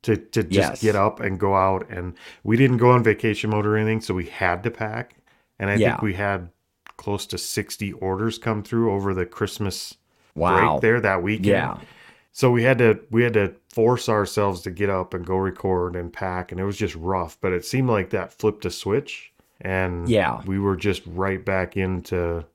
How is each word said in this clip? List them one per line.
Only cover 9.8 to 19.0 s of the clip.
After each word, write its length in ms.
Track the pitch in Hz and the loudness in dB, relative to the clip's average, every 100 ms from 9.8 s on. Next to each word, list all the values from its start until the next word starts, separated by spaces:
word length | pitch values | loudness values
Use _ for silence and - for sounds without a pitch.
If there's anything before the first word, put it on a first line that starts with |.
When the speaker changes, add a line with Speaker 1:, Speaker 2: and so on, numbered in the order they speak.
| - - _ _ _ - | -12 -16 _ _ _ -2
Speaker 2:
Wow. 220 | 87 87 80 | 2 4 4
Speaker 1:
break 80 | 71 | 2
there 180 | 113 120 | 2 2
that 220 | 101 95 | 2 0
weekend. 220 | 90 107 98 | 0 0 2
Speaker 2:
Yeah. 320 | 95 67 50 - - - _ _ | 2 0 -6 -14 -20 -20 _ _
Speaker 1:
So 180 | - 127 | 0 2
we 120 | 120 | 4
had 140 | 120 123 | 4 6
to, 200 | 117 107 - | 6 4 2
we 140 | 110 | 2
had 100 | 120 | 4
to 200 | 107 98 - _ | 4 0 -4 _
force 400 | - 113 123 - | 2 4 4 2
ourselves 520 | 107 95 - 101 92 | 0 2 0 0 -2
to 100 | 95 | -8
get 180 | 87 101 | -2 0
up 240 | 95 92 | 0 -2
and 120 | 92 87 | -6 -2
go 100 | 92 | 0
record 580 | 95 - 98 92 90 87 | 0 -2 -2 0 -2 -6
and 160 | 87 | -10
pack, 400 | - 95 90 87 | -8 -6 -6 -8
and 80 | 90 | -6
it 60 | 98 | -6
was 120 | 101 | -4
just 180 | 101 82 | -6 -4
rough. 420 | 85 95 82 - | -4 -2 -4 -4
But 140 | 98 | -2
it 100 | 90 - | -2 -2
seemed 240 | 127 127 | 0 2
like 200 | 107 90 | 0 0
that 240 | 104 92 | -4 -6
flipped 320 | _ 107 - 90 | _ -2 0 -8
a 40 | |
switch, 640 | - 98 113 | -6 -2 -2